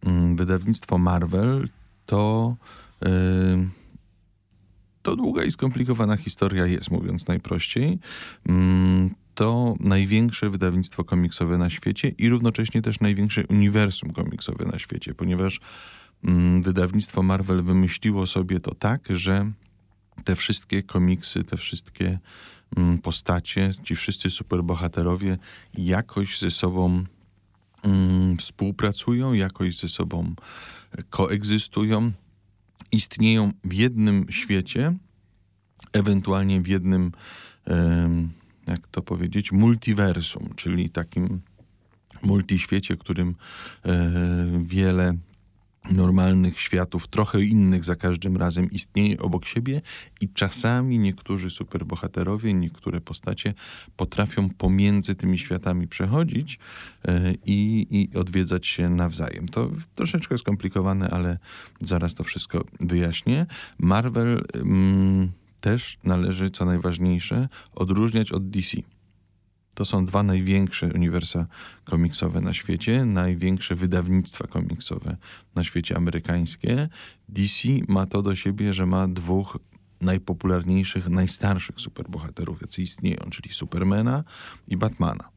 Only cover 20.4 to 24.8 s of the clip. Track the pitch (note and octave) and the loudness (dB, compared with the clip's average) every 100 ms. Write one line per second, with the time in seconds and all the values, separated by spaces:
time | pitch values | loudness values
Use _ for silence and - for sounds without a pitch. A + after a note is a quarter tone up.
20.4 | - G#2 - G2 F#2+ F#2 F2+ F2+ - - | 0 -4 -2 -4 -2 0 2 2 -2 -6
21.4 | E2 F2 - - - - F#2 F2+ - - | -4 -6 -6 -10 -12 -4 -2 -2 -6 -20
22.4 | - - _ - F2 E2+ - E2 - F2 | -20 -20 _ 0 2 2 0 -4 -2 -2
23.4 | - - F#2+ F#2+ - E2+ - G2 F#2 - | -2 0 0 -2 -6 -6 -4 -4 -4 -4
24.4 | - F2+ E2+ F2 | -4 -2 0 -2